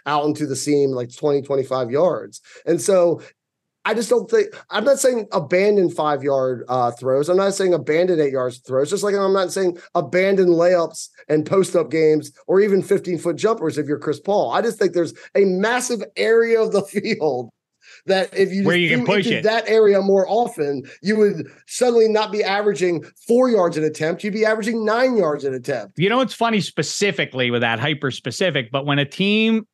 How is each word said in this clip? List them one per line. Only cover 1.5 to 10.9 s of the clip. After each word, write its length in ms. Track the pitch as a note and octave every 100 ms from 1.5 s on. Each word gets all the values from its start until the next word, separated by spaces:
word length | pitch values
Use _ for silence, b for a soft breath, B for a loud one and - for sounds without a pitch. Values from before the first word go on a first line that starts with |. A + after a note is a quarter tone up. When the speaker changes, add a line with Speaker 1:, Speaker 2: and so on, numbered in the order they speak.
| C#3 B2+ C3 B2
Speaker 1:
yards. 480 | C3+ F3 B2+ G#2+ - B B C#3+
And 140 | D#3+
so 420 | - F#3+ F3 D3 B _ _ _ _ _
I 100 | -
just 160 | A3+ A#3
don't 220 | A#3+ F#3+
think, 160 | A3+ G3+ B -
I'm 160 | F#3+ G#3+
not 120 | C4+
saying 300 | C4 B3 G#3
abandon 560 | G3+ C#3+ F3+ G3+ G#3 F3
five 340 | - D3+ D3
yard, 400 | C#3 C3+ C3 A#2+ -
uh, 220 | B2+ A#2+
throws. 360 | A#2+ B2+ C3 D3
I'm 80 | F#3
not 180 | G3
saying 200 | F#3+ F#3+
abandon 480 | E3+ C3+ D#3 F3+ E3+
eight 100 | D3
yards 280 | C3 B2+ B2
throws, 300 | - C3 D3
just 140 | G3
like 100 | G3+
I'm 200 | G3+ F#3+
not 180 | G3 F#3
saying 260 | F#3+ F#3 F3 B
abandon 540 | F3 D3 F3 F#3+ G3 F3+
layups 640 | E3+ F3 F3+ D#3+